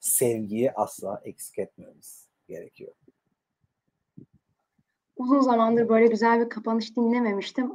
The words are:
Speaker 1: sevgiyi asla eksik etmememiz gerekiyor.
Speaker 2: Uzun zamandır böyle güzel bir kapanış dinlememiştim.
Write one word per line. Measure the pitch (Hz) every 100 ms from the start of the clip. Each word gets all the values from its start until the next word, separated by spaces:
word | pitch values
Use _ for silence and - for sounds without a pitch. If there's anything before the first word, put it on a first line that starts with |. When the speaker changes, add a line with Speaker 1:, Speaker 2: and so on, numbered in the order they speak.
Speaker 1:
sevgiyi | - - 123 113 104 110 123
asla | 104 101 - 95 104
eksik | - - - -
etmememiz | 95 - - _ - - _ _ _
gerekiyor. | 87 - _ - _ _ _ _ _ _ _ _ _ _ _ _ - - _ _ _ _ _ _ _ _ -
Speaker 2:
Uzun | 247 277
zamandır | 262 233 226 233 220
böyle | 220 233
güzel | 214 233 233
bir | 233
kapanış | 226 226 226 214 247
dinlememiştim. | 226 240 233 196 - - 254